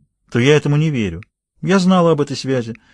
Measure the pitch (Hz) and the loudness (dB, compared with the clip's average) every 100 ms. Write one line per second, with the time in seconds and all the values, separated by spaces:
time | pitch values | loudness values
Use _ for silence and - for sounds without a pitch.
0 | _ _ _ 117 127 151 147 147 160 139 | _ _ _ 0 4 2 2 0 0 -2
1 | 101 82 - _ _ _ 156 190 180 185 | -4 -6 -16 _ _ _ -2 0 2 2
2 | 170 156 143 131 131 131 113 120 _ | 2 0 -2 -6 -4 -4 -4 -12 _